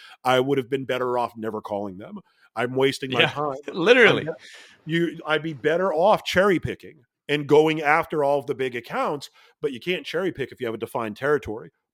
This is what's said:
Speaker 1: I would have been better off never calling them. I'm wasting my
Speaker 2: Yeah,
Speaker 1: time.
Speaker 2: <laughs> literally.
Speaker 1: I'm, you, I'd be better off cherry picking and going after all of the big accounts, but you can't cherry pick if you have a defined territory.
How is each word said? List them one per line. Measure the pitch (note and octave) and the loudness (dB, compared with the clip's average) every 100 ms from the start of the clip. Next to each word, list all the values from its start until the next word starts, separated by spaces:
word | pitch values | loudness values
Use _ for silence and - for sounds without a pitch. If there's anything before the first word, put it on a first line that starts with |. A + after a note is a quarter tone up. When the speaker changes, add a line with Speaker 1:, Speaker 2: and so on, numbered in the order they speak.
| - - | -20 -8
Speaker 1:
I | B2+ B2+ | 2 2
would | C3 C3+ | 2 0
have | A#2 | -2
been | C3+ | -6
better | C3 B2+ B2+ B2 | -4 -4 -2 -2
off | A#2 A#2 | -4 -6
never | A2 G#2+ | -8 -8
calling | - G2+ G#2 F#2 | -6 -6 -6 -10
them. | A2 G#3 - _ _ | -16 -18 -20 _ _
I'm | A2+ B2 B2+ | -4 -2 2
wasting | C3+ - C3+ | 0 0 -4
my | B2+ | 0
Speaker 2:
Yeah, | D#3+ | 0
Speaker 1:
time. | C#3+ D3 C3+ | 0 -6 -6
Speaker 2:
<laughs> | - | -10
literally. | G3 F3 B3+ G#3 A#2 D3+ | -2 4 8 8 4 -2
Speaker 1:
I'm, | - - - - _ | -10 -14 -20 -20 _
you, | D#3 E3 E3+ E3 D3+ | -4 -2 -2 -4 -2
I'd | D#3 | -2
be | D#3+ | -2
better | C#3 D3 E3+ F#3+ | -4 -2 0 0
off | D#3 F#3+ F3+ | 2 4 2
cherry | - F3+ G3+ E3 | 2 2 4 2
picking | A#2 G2 F#2+ - _ _ - | -2 -10 -14 -20 _ _ -4
and | D3 C3+ | -2 6
going | D3 D#3 D#3 | 6 6 4
after | D3 D#3 D#3 D#3 | 2 2 2 0
all | C#3 C#3+ | 2 2
of | B2 | -2
the | |
big | B2 C3 A#2+ | -4 -4 -6
accounts, | - G3 A#3+ D3 - _ _ _ | -8 -4 -4 -4 -10 _ _ _
but | D3 | -8
you | B2 | -6
can't | E3+ F3+ - | -6 -6 -4
cherry | D#3+ F#3 | -4 -4
pick | C#3 B2+ | -4 -10
if | - | -6
you | A#2+ | -6
have | |
a | A2 | -6
defined | A2+ B2+ A2+ G#2 | -6 -6 -6 -4
territory. | C#3 D3 - G#2+ D3+ _ _ | 0 0 -2 -10 -12 _ _